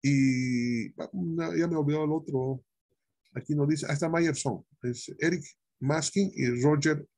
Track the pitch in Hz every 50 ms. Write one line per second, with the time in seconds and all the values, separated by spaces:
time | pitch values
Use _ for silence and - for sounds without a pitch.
0 | _ 139 143 135 135 135 131 127 127 127 127 120 120 120 120 117 110 - - -
1 | - - - 190 180 170 165 165 165 165 170 160 170 170 165 156 147 143 147 156
2 | 156 151 151 160 156 - 147 131 127 131 135 131 _ _ _ _ _ _ _ _
3 | _ _ _ _ _ _ _ 120 - - 151 147 143 143 156 151 - - 156 143
4 | 175 160 160 170 170 165 147 - - 139 107 87 - _ _ _ - 123 120 -
5 | - - - - - 160 170 180 143 - - _ _ _ _ _ 127 135 147 -
6 | 139 - - 196 202 190 - - 131 123 120 120 123 147 151 147 143 156 151 143
7 | - _ _